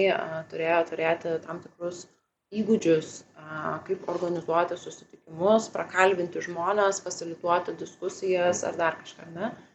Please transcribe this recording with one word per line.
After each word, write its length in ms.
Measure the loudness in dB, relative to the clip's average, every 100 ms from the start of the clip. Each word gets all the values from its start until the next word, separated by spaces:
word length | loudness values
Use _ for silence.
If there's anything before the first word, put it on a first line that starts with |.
| 4
a, 360 | 2 -2 -6
turėjo 360 | -8 -4 2 2 2
turėti 480 | 0 0 0 0 -4
tam 200 | -4 -12
tikrus 460 | -12 -8 -8 -8 -14 _ _ _ -10
įgūdžius, 600 | -2 2 4 6 4 2 -12 -20
a, 480 | -20 -14 -8 -6 -6
kaip 240 | -4 -6 -4
organizuoti 680 | -4 -2 -2 0 2 2 -2
susitikimus, 920 | -10 -16 -20 -20 -14 0 4 4 4
prakalbinti 720 | -6 -2 4 4 4 -2 -4
žmones, 580 | -8 -4 0 2 2 2
fasilituoti 720 | -6 -10 -10 -6 0 0 0
diskusijas 880 | -8 -10 -8 -8 -4 0 2 4 2
ar 120 | -2 0
dar 200 | 0 -2
kažką, 300 | -10 -18 -14
ne? 200 | -6 -6 -8 -20